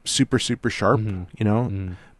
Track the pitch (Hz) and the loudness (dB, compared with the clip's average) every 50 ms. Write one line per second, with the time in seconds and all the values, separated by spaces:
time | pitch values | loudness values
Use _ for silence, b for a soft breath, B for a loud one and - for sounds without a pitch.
0 | - - - - 135 - - 117 - - 123 - - 120 - - 107 98 127 117 | -8 -4 0 0 2 2 2 0 0 0 -4 -2 -2 -4 -2 2 2 4 4 4
1 | 110 110 98 92 90 - - - 110 104 104 117 123 131 98 98 98 90 90 B | 2 -2 -4 -6 -8 -8 -4 0 2 2 2 2 2 0 -4 -4 -6 -8 -8 B
2 | B B B _ | B B B _